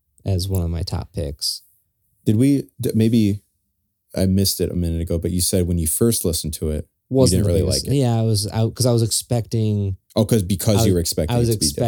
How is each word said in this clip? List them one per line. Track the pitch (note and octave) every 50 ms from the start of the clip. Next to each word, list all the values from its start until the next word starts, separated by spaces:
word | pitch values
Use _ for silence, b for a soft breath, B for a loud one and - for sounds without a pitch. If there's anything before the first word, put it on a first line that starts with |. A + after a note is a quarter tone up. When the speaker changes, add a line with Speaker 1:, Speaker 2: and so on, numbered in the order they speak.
| _ _ _ _ -
Speaker 1:
as | G2+ G2 F2+ F2+ F#2+
one | F#2+ F#2
of | E2+ E2
my | E2+ E2
top | F#2 - - E2 - -
picks. | - E2+ D#2 C#2+ C#2+ - - - - - _ _ _ _ _ _ _ _ _ _ _ _ -
Speaker 2:
Did | C#3 A#2+
we, | A2 C3 C#3 C#3+ C3 - - _ -
d-, | A#2 A#2+ -
maybe | A2 A2 A2+ A#2+ A2+ G#2+ G2+ G2+ G2+ _ _ _ _ _ _ _ _ _ _ _ _ _ _ -
I | - F#2
missed | F#2 F#2+ G2 G2 F#2+ - -
it | F2 -
a | -
minute | F2 F2 E2+ E2 E2
ago, | E2+ - E2+ E2
but | - F2
you | F2 F2+
said | - - - F#2+ F2 F2
when | F2+ E2+
you | D#2+
first | D#2 - - A2+ A#2 A2+ - -
listened | F2+ E2 - - D#2 -
to | - D#2+ D#2
it, | D2+ D2 - _ _ _ _ -
Speaker 1:
Wasn't | B2+ C3 C3 - A#2 A#2
Speaker 2:
you | G#2
didn't |
Speaker 1:
the | F#2+ F2 F#2+
Speaker 2:
really | F2+
Speaker 1:
biggest. | F2+ - C2+ -
Speaker 2:
like | - C3+
it. | C#3+
Speaker 1:
Yeah, | C3 A#2+ A#2 A2+
I |
was | A2+ A2+ A2 G2+ G2+ G2+
out, | - A2+ A2+ A2 -
'cause | - A#2+
I | B2+
was | A#2+ A#2
expecting | A#2 G#2 - - - - B2 A#2+ G#2+ - - A2+ A2 G#2+ G#2 G2+ G2 G2 F#2+ - _ _ -
Speaker 2:
Oh, | G#2+ G#2+
'cause, | - B2+ A2
because | F2+ F2+ G2+ - - A#2 G#2 F#2+
Speaker 1:
I | F#2+
Speaker 2:
you | F#2+
Speaker 1:
was, | F#2
Speaker 2:
were | F2
expecting | E2+ - - F2 D#2+ D2+ A#2+
Speaker 1:
I | A#2+
was | A#2+ A#2
Speaker 2:
it | A2+
to | G2+
be | - D2+
different. | - - A#2+